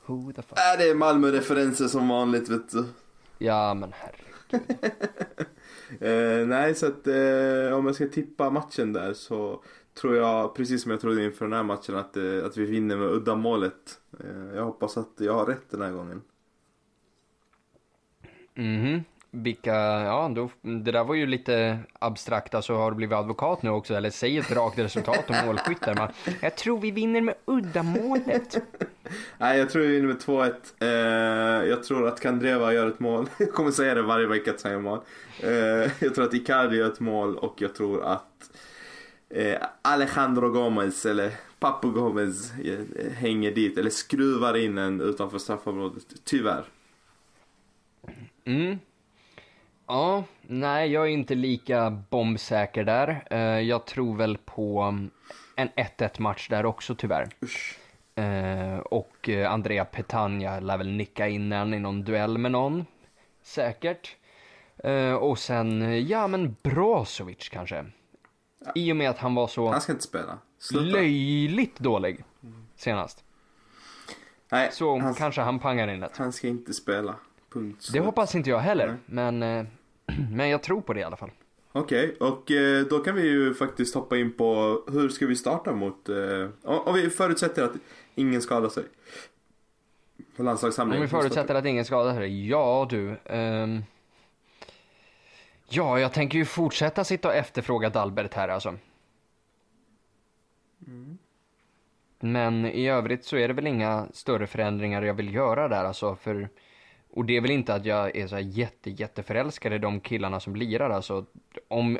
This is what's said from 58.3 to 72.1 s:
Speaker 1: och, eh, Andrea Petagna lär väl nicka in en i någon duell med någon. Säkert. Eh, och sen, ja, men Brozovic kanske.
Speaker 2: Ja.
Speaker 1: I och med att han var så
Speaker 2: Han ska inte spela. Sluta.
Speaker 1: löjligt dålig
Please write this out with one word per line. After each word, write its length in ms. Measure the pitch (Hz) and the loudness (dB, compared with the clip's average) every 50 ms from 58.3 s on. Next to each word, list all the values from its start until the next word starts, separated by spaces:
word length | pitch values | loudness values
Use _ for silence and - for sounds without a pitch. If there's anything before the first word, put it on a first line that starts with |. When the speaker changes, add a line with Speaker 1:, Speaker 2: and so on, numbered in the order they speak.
| 101 95 95 95 95 95 92 95 95 92 | -2 -2 -2 -2 -2 -2 -4 -4 -4 -6
Speaker 1:
och, 520 | - - - 113 98 - - _ - - | -4 -2 -2 -2 -2 -4 -10 _ -4 -2
eh, 220 | 107 101 98 101 | 0 2 2 2
Andrea 340 | 101 110 104 104 104 101 92 | 2 0 0 0 0 0 0
Petagna 720 | - - - 107 - - 113 107 101 101 101 95 95 95 95 | -2 -4 -8 -6 -4 -2 0 0 0 -2 -2 -4 -4 -4 -4
lär 180 | 92 95 98 95 | -2 -2 -2 -2
väl 140 | 95 95 | -2 -2
nicka 360 | 98 104 104 - - - 104 104 | -4 -4 -4 -6 -4 -4 -2 -2
in 240 | 104 104 104 104 | -2 -2 -2 -2
en 220 | 104 101 104 107 107 | -2 0 0 0 -2
i 60 | 104 | -2
någon 240 | 101 98 98 101 101 | -2 -2 -4 -4 -2
duell 340 | 107 110 107 107 110 113 117 | -2 0 0 0 0 0 0
med 140 | 120 123 | 0 0
någon. 340 | 127 123 131 139 151 175 175 - _ _ _ _ _ _ _ _ _ _ _ | 0 0 0 0 -2 -4 -4 -8 _ _ _ _ _ _ _ _ _ _ _
Säkert. 720 | - - - 131 117 110 - - 165 175 170 - - - - _ _ _ - - - - - - _ _ - | -10 -4 -2 -2 -2 -2 -4 -4 -4 -4 -4 -8 -16 -20 -20 _ _ _ -20 -20 -20 -20 -20 -20 _ _ -6
Eh, 360 | - - 139 135 131 131 127 | -4 -2 0 2 2 2 2
och 260 | 123 107 147 - 151 | 2 2 2 0 0
sen, 420 | - - 123 117 113 113 110 110 113 113 117 117 123 156 | -2 -2 0 0 0 0 0 0 0 2 2 0 0 0
ja, 200 | 208 226 214 196 | 0 0 2 2
men 280 | 190 185 180 143 107 - - | 0 0 0 -2 -2 -4 -2
Brozovic 840 | 143 131 151 185 214 233 175 113 - - - 95 90 90 - - - | 0 2 2 4 4 4 2 0 -2 -6 -10 -10 -12 -12 -14 -14 -12
kanske. 360 | - 95 90 90 - 76 73 104 - _ _ _ _ _ _ _ _ _ _ _ _ _ - | -10 -10 -8 -8 -8 -8 -8 -10 -14 _ _ _ _ _ _ _ _ _ _ _ _ _ -12
Speaker 2:
Ja. 60 | - - | -6 -4
Speaker 1:
I 160 | 170 175 165 | -2 0 2
och 40 | 160 | 2
med 140 | 156 147 135 | 2 2 0
att 80 | 120 - | 0 0
han 180 | 131 127 123 | -2 0 2
var 120 | 120 120 120 | 2 2 0
så 240 | - - 117 113 | 0 0 2 2
Speaker 2:
Han 100 | - 139 | 2 2
ska 100 | 135 - | 0 -2
inte 120 | 151 - - | -4 -4 -4
spela. 340 | - - 82 82 - - 113 - _ _ _ | -6 -6 -6 -6 -8 -10 -14 -16 _ _ _
Sluta. 260 | - - - 143 151 175 190 202 | -8 -2 -2 0 2 2 2 4
Speaker 1:
löjligt 800 | 185 156 143 143 135 139 147 147 147 147 170 226 262 - - - | 4 4 4 2 2 2 2 2 2 2 2 2 0 0 -2 -2
dålig 440 | 123 131 113 98 95 90 | 0 0 2 2 0 -2